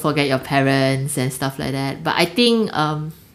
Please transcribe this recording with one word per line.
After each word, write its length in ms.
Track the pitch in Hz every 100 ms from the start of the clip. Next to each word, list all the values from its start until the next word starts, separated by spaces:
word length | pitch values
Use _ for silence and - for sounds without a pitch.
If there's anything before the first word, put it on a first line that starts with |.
forget 260 | 156 151 139
your 160 | 131
parents 720 | - 139 135 139 135 135 139 147
and 140 | 127
stuff 240 | - 135 143
like 140 | 143
that. 320 | 135 135 135
But 160 | 160 -
I 60 | 170
think, 400 | - 233 233 214 -
um, 380 | 156 151 156 - -